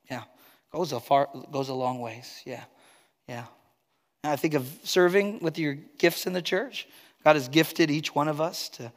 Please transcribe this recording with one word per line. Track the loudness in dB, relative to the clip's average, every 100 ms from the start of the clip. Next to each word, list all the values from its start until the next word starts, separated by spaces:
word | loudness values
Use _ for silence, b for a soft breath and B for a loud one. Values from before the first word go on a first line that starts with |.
| -12
Yeah, | -12 -12 b b b _
goes | -6 -4
a | -4
far, | 2 4 4 -4 -8
goes | -4 -4
a |
long | -2 -2 -2
ways. | -6 -10 -14 -16 -12
Yeah, | -12 -14 b b b b _ -14
yeah. | -12 -12 -18 _ _ _ _ _ _
And | -4
I | 0
think | 0
of | 0 -2 -8
serving | 0 4 6 6 2 -2
with | -4 -2
your | -2 -4 -10 2
gifts | 2 2 -2
in |
the | -4
church. | -2 -2 -2 -8 -14 B B B
God | 4 6
has | 4
gifted | 2 2 2 2
each | 2 -2 0
one | 0
of | 0
us | -2 -4 -10
to | -12 -14